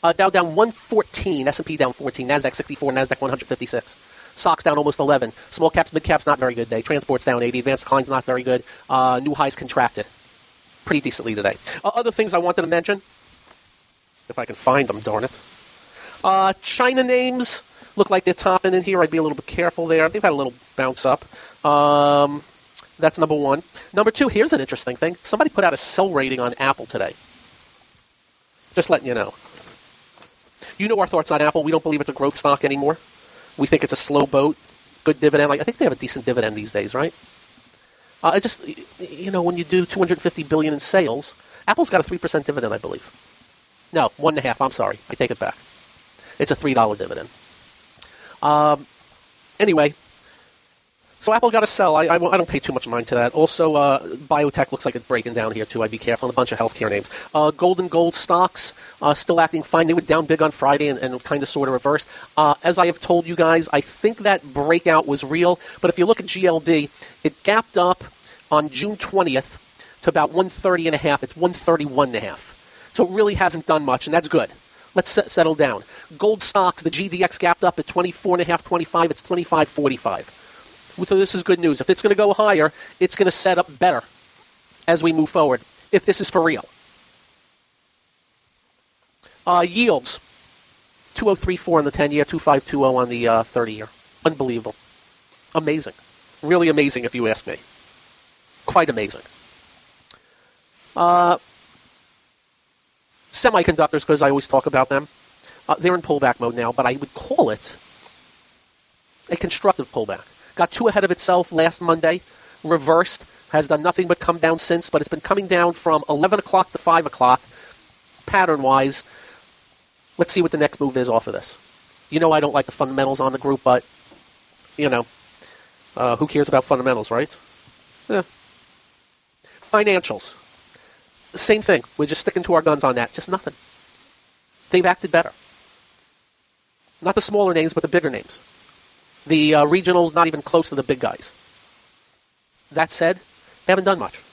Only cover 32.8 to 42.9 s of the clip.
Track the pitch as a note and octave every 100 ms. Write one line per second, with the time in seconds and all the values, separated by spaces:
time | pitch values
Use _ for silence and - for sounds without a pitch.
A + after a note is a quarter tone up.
32.8 | C#3 E3 - - - - - - C3+ D#3
33.8 | C#3 - - C#3+ C#3 C#3 D3 D#3 - -
34.8 | _ - - D3+ D3+ D3 D3 C#3+ D#3 A#3+
35.8 | C4 B2+ B2+ C#3 B2 B2 A2 G#2+ G#2+ G#2
36.8 | G2+ B2+ D#3 - - - - - _ _
37.8 | _ _ _ _ E3 F#3 A3+ - - -
38.8 | - - F3+ D3 F#3 F#3+ F3 F3 E3+ F#3
39.8 | F3 - F3 E3 F3 - C#3+ D#3 D#3 D3
40.8 | - F#3+ D#3 A#2+ C#3+ - - - - G#3+
41.8 | E4+ F#3 D3+ F3+ D#3+ D#3+ C#3 C#3+ A#2 G2+
42.8 | F2